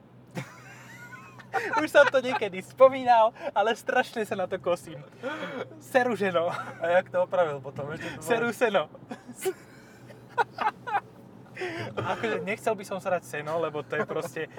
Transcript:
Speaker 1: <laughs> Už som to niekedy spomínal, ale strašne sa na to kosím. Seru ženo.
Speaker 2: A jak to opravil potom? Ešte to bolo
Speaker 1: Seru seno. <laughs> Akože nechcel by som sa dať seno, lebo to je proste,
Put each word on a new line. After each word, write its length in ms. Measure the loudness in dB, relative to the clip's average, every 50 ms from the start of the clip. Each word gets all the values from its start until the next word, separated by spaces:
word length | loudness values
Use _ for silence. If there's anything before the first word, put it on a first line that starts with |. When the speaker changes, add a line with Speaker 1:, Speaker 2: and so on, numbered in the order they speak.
| -20 -20 -20 -20 -20 -14 -12
Speaker 1:
<laughs> 1400 | -12 -12 -12 -14 -20 -20 -20 -20 -20 -20 -20 -20 -18 -18 -18 -18 -18 -20 -20 -20 -20 -16 -8 -6 -4 -4 -2 0 0
Už 80 | 0 6
som 160 | 8 8 8
to 140 | 8 6 2
niekedy 400 | 0 0 -2 -2 -2 -4 -4 -8
spomínal, 720 | -10 -12 6 8 8 8 8 4 4 6 6 8 6 6 2 -2 -8 -4 0
ale 180 | 0 2 2 0
strašne 540 | -2 -4 -2 0 0 0 0 -4 -6 -6 -4
sa 80 | -4
na 80 | -4 -4
to 160 | -4 -6 -4
kosím. 400 | -2 -2 -2 -2 -4 -10 -16 -16 -18 -20 -18 -12 -10 -10 -8 -8 -8 -10 -8 -10 -10 -10 -12 -18
Seru 320 | -14 0 2 2 4 4 2
ženo. 380 | 0 0 2 2 2 2 0 -2 -4 -8 -10 -8 -4
Speaker 2:
A 220 | 0 4 4 4
jak 80 | 4 2
to 160 | 0 0 0
opravil 400 | 2 2 2 2 2 0 -4 -8
potom? 240 | -10 -10 -8 -8 -8
Ešte 220 | -8 -8 -10 -10
to 80 | -10 -8
bolo 80 | -2 0
Speaker 1:
Seru 220 | 0 2 2 -2
seno. 320 | 0 0 0 2 4 2 2 0 -6 -16 -16 -16 -16 -16 -14 -18
<laughs> 1400 | -16 -6 -4 -4 -4 -6 -10 -20 -20 -20 -20 -20 -20 -20 -20 -20 -20 -20 -20 -6 -2 -2 -2 -2 -2 -4 -4 -4 -4 -4 -8 -4 -4 -4 -4 -6 -12 -20 -20 -20 -20 -20 -20 -18 -10 -8 -8 -8 -6 -8 -8 -8 -6
Akože 480 | -6 -4 -4 -4 -2 -2 -4 -4 -4 -4
nechcel 320 | -4 -6 -2 -2 -2 -2
by 80 | -2 -4
som 160 | -8 -8 -6
sa 160 | -2 -2 -2
dať 80 | -2 -2
seno, 320 | -6 -8 -8 -6 -4 -4 -2
lebo 220 | -2 -2 -4 -6
to 160 | -6 -4 -4
je 80 | -4 -4
proste, 380 | -4 -4 -6 -6 -6 -8 -8 -8 -8 -10